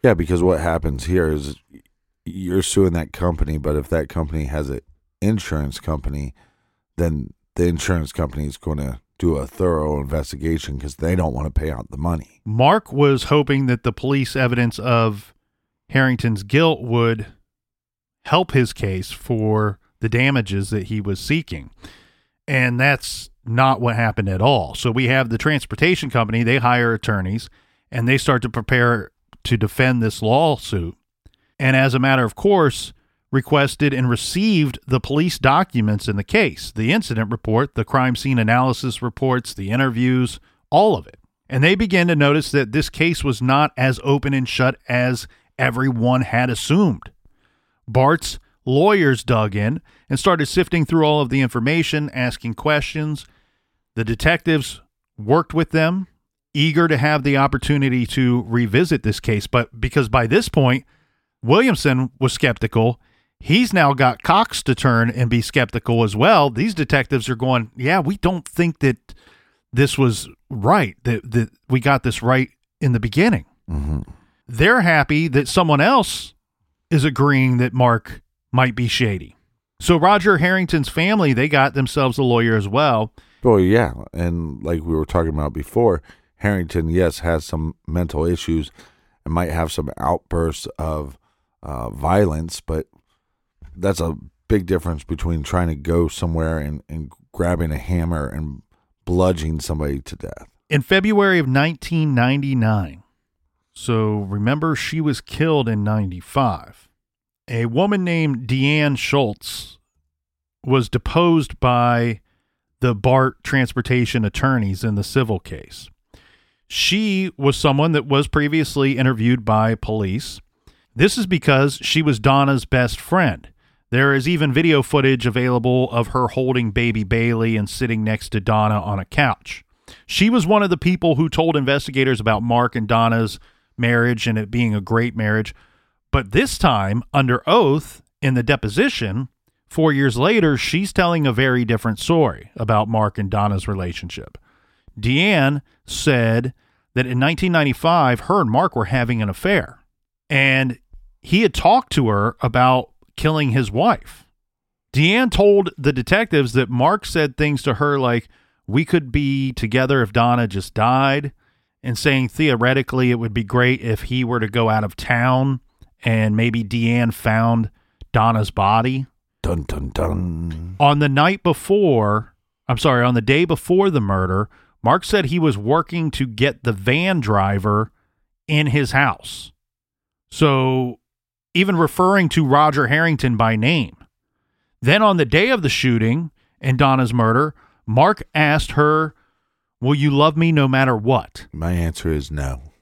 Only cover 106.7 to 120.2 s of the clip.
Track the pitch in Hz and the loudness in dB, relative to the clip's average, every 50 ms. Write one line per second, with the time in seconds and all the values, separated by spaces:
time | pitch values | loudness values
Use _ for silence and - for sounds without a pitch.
106.7 | - _ _ _ _ _ _ _ _ _ _ _ _ _ _ - 123 117 117 113 | -20 _ _ _ _ _ _ _ _ _ _ _ _ _ _ -8 -4 -4 -4 -2
107.7 | 117 143 185 208 208 196 180 175 170 165 160 151 135 120 127 113 127 135 135 143 | 0 0 0 0 0 -2 -2 -2 0 0 0 -2 -2 -4 -4 -4 -2 0 0 2
108.7 | 151 156 151 147 139 123 - - - 143 135 110 104 _ - - - - - - | 2 2 0 0 -2 -2 -4 -2 0 0 0 -2 -4 _ -12 -14 -12 -12 -14 -16
109.7 | - _ _ _ _ _ _ _ _ _ _ _ _ _ _ _ _ _ - 127 | -20 _ _ _ _ _ _ _ _ _ _ _ _ _ _ _ _ _ -4 0
110.7 | 131 135 117 - - 120 - - - 165 175 175 165 160 139 - - - - 123 | 0 0 0 0 -4 -4 -4 -2 0 2 4 4 4 2 0 -2 -6 -2 0 2
111.7 | 123 120 120 120 120 117 117 120 113 - _ _ _ _ _ _ _ _ _ _ | 2 2 2 2 2 2 0 -2 -4 -6 _ _ _ _ _ _ _ _ _ _
112.7 | _ _ - 123 113 101 - 127 131 131 131 131 - _ _ - - 135 127 - | _ _ -2 0 0 2 2 4 4 4 4 2 -2 _ _ -2 0 0 0 0
113.7 | - 127 117 - 127 123 120 - - 123 110 101 - - - 135 131 123 107 98 | -2 -6 -2 0 2 2 2 0 0 0 -2 0 -2 0 0 2 2 2 0 -2
114.7 | 95 92 - 113 104 101 98 - - 139 127 110 107 90 _ - - 73 - - | -4 -2 -2 -2 -2 -2 -4 -2 -2 -2 0 0 -4 -6 _ -12 -16 -16 -16 -18
115.7 | - - - - _ _ _ _ - - _ _ _ _ _ _ _ _ _ _ | -20 -20 -20 -20 _ _ _ _ -20 -20 _ _ _ _ _ _ _ _ _ _
116.7 | - - - - 180 208 220 214 196 190 190 180 - - 139 139 - - - 151 | -4 -2 0 0 0 0 0 0 0 0 -2 -4 -4 0 0 0 0 2 0 2
117.7 | 135 139 151 165 160 147 120 139 139 139 147 - - 151 147 147 151 160 147 - | 2 2 2 2 2 0 0 2 0 0 0 0 0 0 0 2 0 0 -2 -2
118.7 | - 143 135 135 135 123 131 131 127 110 110 120 123 123 107 110 110 107 110 113 | -2 0 0 0 0 2 0 0 0 2 2 2 2 0 0 0 2 2 2 0
119.7 | 113 107 - - 110 110 101 95 95 110 | 0 -2 -4 -6 -4 -2 -2 -2 -4 -4